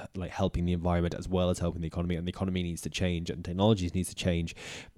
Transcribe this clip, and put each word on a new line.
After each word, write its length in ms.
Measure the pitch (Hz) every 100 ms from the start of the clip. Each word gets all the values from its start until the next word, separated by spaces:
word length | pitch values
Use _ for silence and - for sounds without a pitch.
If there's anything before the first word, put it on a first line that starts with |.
| -
like, 180 | 95 87
helping 340 | - 95 - 87
the 80 |
environment, 420 | 87 87 87 87 85
as 120 | 90
well 200 | 92 90
as 100 | 90
helping 200 | 87 85
the 80 | 82
economy. 280 | 87 87 85
And 100 | 87
the 40 |
economy 320 | - 95 92
needs 180 | 87 82
to 80 | -
change 400 | - 92 87 85
and 160 | - 85
technologies 500 | 87 104 107 87 92
needs 140 | 90
to 60 | -
change." 380 | 95 85 82 - - - -